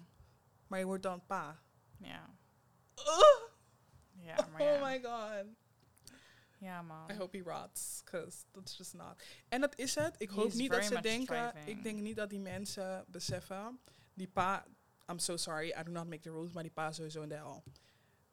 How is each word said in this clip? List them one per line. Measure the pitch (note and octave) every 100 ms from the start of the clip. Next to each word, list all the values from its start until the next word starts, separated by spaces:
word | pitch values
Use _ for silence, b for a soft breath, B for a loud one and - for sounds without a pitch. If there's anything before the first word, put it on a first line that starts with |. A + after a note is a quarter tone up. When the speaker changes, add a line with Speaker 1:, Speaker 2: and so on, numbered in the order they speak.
| E3+ - - - _ - -
Speaker 1:
Maar | F#3+
je |
wordt | F#3+ F#3+
dan | F#3+ F3+ -
pa. | F#3+ D3+ D#3+ - _ - -
Speaker 2:
Ja. | F3+ F3 D#3+ - _ _ _ _ _
Speaker 1:
Ugh! | - C#4 E4 D5+ B4+ A4+ - - - - - - F#3+
Speaker 2:
Ja, | E3+ D#3+ D4
maar | D#4
Speaker 1:
Oh | D4
Speaker 2:
ja. | C#4+ C4+
Speaker 1:
my | C4
God. | B3 A#3 G#3+ G#3+ G3+ A3+ _ _ - - - B B B B B
Speaker 2:
Ja, | F#3+ F3+
man. | E3+ D#3+ D#3+
Speaker 1:
I | G3
hope | F#3 G3
he |
rots, | E3+ D#3 F#3 - - -
'cause | - F3+ D#3+ - -
that's | G3 F#3+ -
just | F#3
not. | F3+ E3+ - B B B
En | B3
dat | C#4 -
is | B3+
het. | - D4 -
Ik | G#3
Speaker 2:
He |
Speaker 1:
hoop | G3 A3
Speaker 2:
is |
Speaker 1:
niet | A3+ C4
dat | A#3+
Speaker 2:
very | G#3
Speaker 1:
ze |
Speaker 2:
much | A#3
Speaker 1:
denken, | A3 A3+ B3+ A#3+ A#3+
Speaker 2:
striving. | F#3+ D3+ G#3+
Speaker 1:
ik |
denk | A3+ G#3+
niet | G#3 A3
dat | G#3
die | G3+
mensen | G3 F#3 G3+ - F#3+ F#3+ F#3
beseffen, | F3+ - F3+ - F#3+ G#3+ B3+ B B B
die | - F#3
pa, | - F#3 G3 - - _ _ -
I'm | F3
so | - E3+
sorry, | E3+ D#3 E3 -
I |
do | E3
not | F3 E3+
make | D#3
the | E3
rules, | D#3+ E3+
maar | E3+
die | D#3+
pa | D#3 D#3
is | D#3
sowieso | D#3+ D#3
in | D3+
de |
hel. | D3+ D3 C#3 - - b b b b b